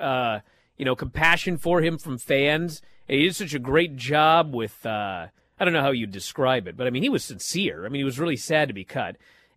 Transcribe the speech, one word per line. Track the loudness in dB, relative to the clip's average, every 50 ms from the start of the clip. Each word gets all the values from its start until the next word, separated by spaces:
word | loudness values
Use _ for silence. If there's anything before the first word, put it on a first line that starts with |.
uh, | -2 0 0 2 2 0 0 -2 -6 _ _ _ _ _ _
you | -4 -2
know, | -2 0
compassion | 0 -4 -6 0 4 4 6 6 4 2 -2 -4
for | -2 0 2 4 4
him | 4 2 0 -4
from | -6 -8 -10 -8
fans, | 0 2 2 4 4 4 2 2 0 -4 -6 -10 -16 -20 -20 -20 -4 0
and | 2 4
he | 4
did | 2 2
such | -2 -6 -6 -6
a | -6
great | -2 2 2 2 2 2 -2
job | -8 -4 0 2 4 6 6 6 4 4 2 -2
with, | -4 -4 -4 -8 -8 -6
uh, | -4 -4 -2 -4 -4 -6 -8 -10 -12 _ _ _ _ _ -2
I | 0
don't | 2
know | 2 2
how | 2 2
you'd | 0 0 -2 -6
describe | -6 -10 -10 -10 -4 0 2 2 2 2 -2
it, | -6 -8
but, | -4 -4
I | -2
mean, | 0 0
he | 0 0
was | 0 -2 -4
sincere. | -6 -10 -10 -8 -6 -4 -2 -2 -2 -4 -6 -8
I | -6
mean, | -4 -4
he | -4
was | -4 -2 -2
really | -2 -2 -2
sad | -4 -2 0 2 2 2 0
to | -2
be | -8 -12
cut. | -8 -6 -6 -6 -6 -8 -12 _ _ _ _ _ _ _